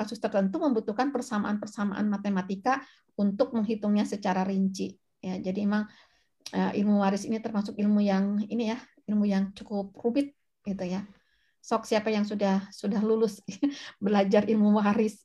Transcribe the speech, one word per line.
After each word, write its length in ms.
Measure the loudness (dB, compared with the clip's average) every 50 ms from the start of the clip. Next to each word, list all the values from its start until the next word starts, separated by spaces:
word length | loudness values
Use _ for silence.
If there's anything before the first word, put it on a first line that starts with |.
kasus 160 | -4 -6 -6 -4
tertentu 380 | -4 0 2 2 2 2 0 0
membutuhkan 540 | 0 2 2 2 0 -2 -2 0 0 0
persamaan-persamaan 960 | 0 -4 -4 -2 -2 -2 0 0 -2 -4 -4 -8 -6 -4 -4 -2 -2 0 0 0
matematika 720 | -2 -2 -2 0 0 0 -2 -2 -6 -4 0 -2 -2 -2 -4 -14 -20 _ _ _ -4
untuk 380 | 0 0 0 2 0 -2 0
menghitungnya 560 | 0 -2 0 0 -2 -2 0 2 2 2 2 0
secara 340 | -2 -4 -2 0 0 0 0 0
rinci. 480 | 0 0 0 0 0 -4 -6 -8 -8 _ _ _ _ -12
Ya, 160 | -8 -6 -6
jadi 320 | -4 -4 -4 -2 0 0 0
emang, 240 | 0 0 -2 -4 -10 -20 -20 _ _ _ _ _ _ _ -16 -6 -2
eh, 240 | 0 0 0 0 0
ilmu 240 | 2 4 4 4 4
waris 240 | 2 2 0 -2 -4
ini 80 | -4
termasuk 400 | -4 -4 -4 -2 -2 -4 -4 -4
ilmu 240 | 0 2 4 4 4
yang 400 | 4 4 4 2 2 2 0 -2 -2 -2
ini 240 | -2 -2 -2 -2
ya, 80 | -4 -6 -8 -16 _ _ -6 -2
ilmu 160 | 0 0 2 2
yang 240 | 2 0 0 -2
cukup 400 | -4 -14 -12 -6 -6 -6 -6 -6 -10 -4
rumit 320 | -4 -2 0 0 -2 -2 _ _ _ _ _ _ -8
gitu 200 | -8 -6 -6 -4 -4
ya. 160 | -4 -6 -8 -10 -16 _ _ _ _ _ _ _ _ _
Sok 240 | -6 -4 -4 -4 -2
siapa 240 | 0 0 0 0 0
yang 160 | 0 0 0
sudah, 400 | -2 -2 0 2 2 2 2 0 -4
sudah 280 | -14 -6 -4 -2 0 0 2
lulus 400 | 2 2 2 2 0 -2 -6 -14 -14
<laughs> 280 | -6 -2 -2 -2 -2 -4 -14 -16 -12 -4 -2
belajar 440 | 2 4 4 4 6 4 4 4 4
ilmu 320 | 4 4 6 6 6 6
waris 400 | 4 4 4 2 2 0 -2 -6